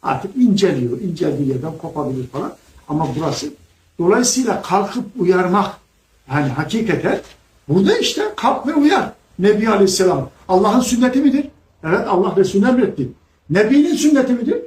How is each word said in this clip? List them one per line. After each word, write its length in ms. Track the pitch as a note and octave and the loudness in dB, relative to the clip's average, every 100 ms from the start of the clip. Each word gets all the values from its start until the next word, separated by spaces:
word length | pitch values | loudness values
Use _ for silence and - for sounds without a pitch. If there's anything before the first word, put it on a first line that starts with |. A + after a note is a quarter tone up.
artık 340 | - C3+ G3 C4 | -4 -6 -6 0
inceliyor, 640 | B3 F#3+ F#3+ C#3 A#2+ - | 2 4 2 0 -2 -4
inceldiği 480 | G3 D#3+ D#3+ C#3 C3+ | -6 -4 -4 -2 -2
yerden 280 | B2+ D#3+ - | -4 -6 -10
kopabilir 500 | D#3 D3+ C#3+ C3 B2 | -10 -8 -6 -6 -8
falan. 280 | C#3+ A#3 - _ - - | -8 -10 -12 _ -20 -8
Ama 200 | D3+ D3+ C3 | -4 -4 -4
burası, 340 | D#3+ C3 - - _ _ _ - | -4 -6 -8 -14 _ _ _ -2
dolayısıyla 600 | E3+ A3+ B3 B3+ A#3 F#3+ | 2 2 2 0 -2 -2
kalkıp 440 | - F#3 G3+ B3 - B3+ | -2 -2 -2 -6 -8 -2
uyarmak, 600 | F3 F#3 F3+ G3+ G3+ - _ _ _ _ - | 2 2 2 0 0 -6 _ _ _ _ -6
yani 180 | C#3 C#3 | -2 -2
hakikaten 720 | B2+ D#3 A3 G#3+ D3 F#3 B3 - - _ _ - | -4 -4 -4 -2 -2 -2 -4 -6 -20 _ _ -2
burada 300 | E3+ G3 A#4 | 2 2 2
işte 240 | - - G#4 - | -2 -2 -6 -2
kalk 320 | A#3 - C4 | -2 -2 -2
ve 60 | |
uyar. 400 | D4 D4 F4+ - - _ - | 2 2 2 -2 -10 _ -2
Nebi 300 | F#3+ G#3 A3+ | 2 2 2
Aleyhisselam 600 | G3+ F#3+ F#3 F#3 D3+ C3+ _ - | 4 2 4 0 0 -6 _ 0
Allah'ın 320 | F#3 G#3 B3 | 2 4 2
sünneti 420 | B3 A#3+ B3+ C4+ | 0 2 2 4
midir? 260 | D4 C4 C#4+ _ _ _ | 2 2 -4 _ _ _
Evet, 240 | D#3+ G3 - | -2 -2 0
Allah 280 | F#3 G3 F3+ | 0 0 2
Resulü 300 | F#3+ G3 A#3+ | 2 2 2
emretti. 440 | B3 G3 - B2 - _ _ _ | 2 0 -2 -8 -10 _ _ _
Nebi'nin 460 | E3 G#3+ C#4 E4+ D4+ | 0 4 4 2 2
sünneti 380 | D4+ C#4 C4 | 2 2 2
midir? 240 | A#3+ A3+ A#4+ | 0 -2 -4